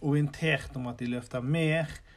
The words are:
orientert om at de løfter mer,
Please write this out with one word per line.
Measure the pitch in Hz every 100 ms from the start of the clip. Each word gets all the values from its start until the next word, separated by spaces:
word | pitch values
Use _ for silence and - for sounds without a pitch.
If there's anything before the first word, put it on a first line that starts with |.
orientert | 147 143 147 - 160 143 - 131
om | 123
at | 120
de | 120
løfter | 123 123 127
mer, | 123 165 160 160 151 - -